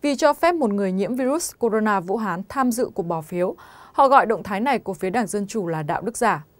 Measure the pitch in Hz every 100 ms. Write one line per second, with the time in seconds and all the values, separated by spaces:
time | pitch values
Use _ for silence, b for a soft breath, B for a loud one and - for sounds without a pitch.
0 | 294 269 311 294 330 349 247 202 196 185
1 | 196 254 254 302 - - 233 214 214 196
2 | 170 220 214 170 196 277 254 233 254 -
3 | 170 170 156 175 180 - B B B -
4 | 277 240 208 208 160 202 247 240 - 185
5 | 190 214 208 208 202 226 170 160 151 170
6 | 202 233 226 165 151